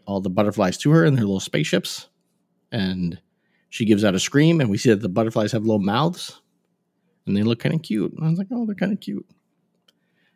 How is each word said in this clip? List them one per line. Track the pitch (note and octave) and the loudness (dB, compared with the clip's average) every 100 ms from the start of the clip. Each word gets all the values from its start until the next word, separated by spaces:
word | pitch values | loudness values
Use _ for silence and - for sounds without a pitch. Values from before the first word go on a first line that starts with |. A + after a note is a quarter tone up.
| - | -4
all | G2 | -4
the | F#2+ | -2
butterflies | F#2 G#2 G2+ F#2 - | 0 0 2 0 0
to | C#3+ | 4
her | D#3+ | 4
in | E3 | 4
their | C3 | 2
little | G2+ F#2+ | 0 -2
spaceships. | - D3+ D#3 F#3 - - - _ _ _ _ _ - | -2 -4 0 -2 -2 -10 -14 _ _ _ _ _ -8
And | A#2+ F#2+ F#2 F2 - _ _ _ _ _ | -4 -4 -2 -4 -6 _ _ _ _ _
she | - | -2
gives | G#2+ G2+ | 2 4
out | G#2+ | 4
a | F#2 | 2
scream, | - C#3+ D#3 E3+ | 0 4 4 4
and | A#2+ | 2
we | G#2 | 2
see | C3 | 2
that | G2+ | 2
the | G#2 | 2
butterflies | G2+ A2+ A2+ G#2+ | 0 0 0 0
have | A2+ | 0
little | A2 G#2+ | 0 2
mouths, | G2 A2+ E3 F3+ - - _ _ _ _ _ _ _ _ - | 2 0 0 -2 -12 -18 _ _ _ _ _ _ _ _ -4
and | G2 | 0
they | |
look | A2 A#2 | 0 0
kinda | - E3 | -2 -2
cute. | - G#3+ - | -2 -4 -4
And | - D#3+ | -2 -2
I | |
was | E3+ | -2
like, | G3 | -4
"Oh, | A#3+ | -6
they're | A3 | -6
kinda | F#3+ F#3+ G3+ | -4 -4 -4
cute." | - G3+ - _ _ _ _ _ _ _ _ _ _ | -8 -12 -12 _ _ _ _ _ _ _ _ _ _